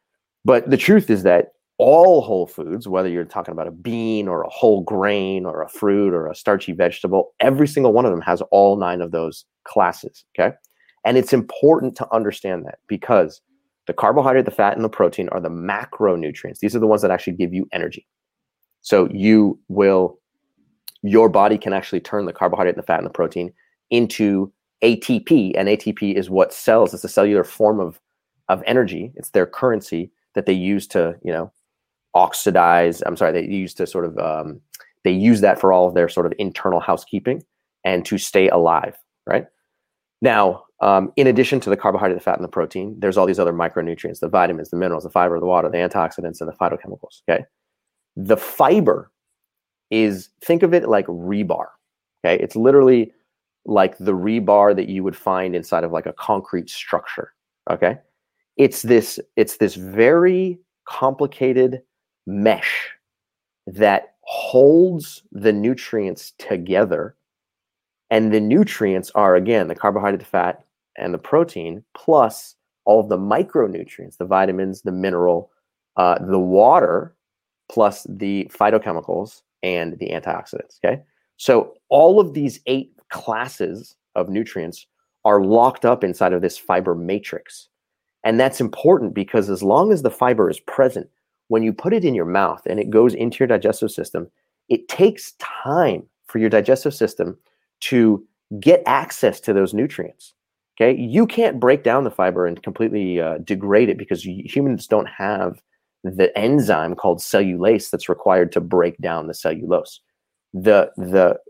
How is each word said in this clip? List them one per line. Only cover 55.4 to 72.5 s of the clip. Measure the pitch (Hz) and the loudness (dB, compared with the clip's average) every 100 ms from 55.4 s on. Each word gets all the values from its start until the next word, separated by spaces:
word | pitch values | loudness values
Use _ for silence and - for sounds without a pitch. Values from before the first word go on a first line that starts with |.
| 92 87 | -4 -6
inside | 82 85 | -4 -4
of, | 85 | -2
like, | 82 82 | -6 -8
a | |
concrete | - - 101 - 90 - | -10 -4 -4 -4 -8 -8
structure, | - - 82 - - - _ _ _ - | -16 -6 -6 -6 -14 -14 _ _ _ -8
okay? | 87 87 135 _ _ _ _ _ - | -2 -2 -4 _ _ _ _ _ 0
It's | 135 - | 0 0
this, | 113 120 110 - - - | 2 2 2 -10 -8 -2
it's | 107 - | -2 0
this | 101 92 | -2 -2
very | 92 101 117 170 180 185 185 180 _ _ - | -8 2 4 6 4 2 -2 -6 _ _ -16
complicated | - 135 - 143 - 131 127 127 127 _ _ _ _ - | -4 -4 -2 -6 -2 0 2 0 -2 _ _ _ _ -10
mesh | 98 107 104 - - - - _ _ _ _ _ _ - | 0 0 0 -4 -8 -10 -18 _ _ _ _ _ _ -18
that | 92 104 98 - _ | 0 2 2 -2 _
holds | - - - 127 139 165 185 170 147 - _ | -10 -8 0 6 6 6 4 0 -10 -20 _
the | 101 107 | -2 0
nutrients | 104 110 127 - 113 95 87 - _ | 2 -2 -4 -6 -6 -6 -10 -16 _
together. | - 92 87 92 107 80 92 _ _ _ _ _ _ _ _ _ _ | -8 -8 -2 0 0 -2 -6 _ _ _ _ _ _ _ _ _ _
And | 113 110 | 0 2
the | 107 | 0
nutrients | 107 156 208 - 104 92 - - | 2 2 2 0 -2 -2 -2 0
are, | 101 90 | 4 4
again, | 95 113 82 | 2 0 -2
the | 82 | -2
carbohydrate, | 101 101 101 98 | -2 -2 -2 -4
the | - | -4
fat, | 95 90 - _ _ _ - | -2 -2 -6 _ _ _ -12
and | 90 | -8
the | 87 | -8
protein, | - 151 165 - 82 90 _ | -2 -2 -2 -6 -12 -12 _
plus | - - 156 113 - - | -10 2 2 2 -2 -20